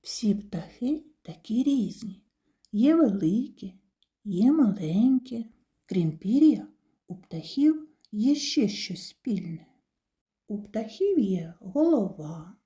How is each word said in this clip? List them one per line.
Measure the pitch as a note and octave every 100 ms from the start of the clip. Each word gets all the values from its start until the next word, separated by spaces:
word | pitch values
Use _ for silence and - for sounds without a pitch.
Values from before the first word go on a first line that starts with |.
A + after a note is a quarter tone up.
| -
Всі | - G#3+
птахи | G3+ - E3 - - B3 D4+ - _
такі | - - - A3
різні. | C#4 C#4 F3+ - G#3+ F#3 _ _ _ _ _
Є | G#3 C4+
великі, | E4 C4+ G3 D#3+ G#3+ C4+ - F#3+ - _ _ _ _
є | G#3 F3 A#3+
маленькі. | D#4 A3+ F3+ D#3 F#3 B3+ B3+ - A#3 A3+ _ _ _ _
Крім | F#3 E3 D#3
пір'я, | F#3+ C4 D#4 G#3+ - _ _ _ _
у | -
птахів | _ E3 - - D4 D#4 - _ _
є | G#3 B3
ще | D4 - D#4 G#3
щось | - - E3+ -
спільне. | _ - F#3+ E3+ E3 - _ _ _ _ _ _ _ _
У | G#3
птахів | - G#3+ A3 - G4 F4+
є | G3 F3+ E3 -
голова | F#3+ C#4+ E4 D4 G3 - D3+ E3 E3+ -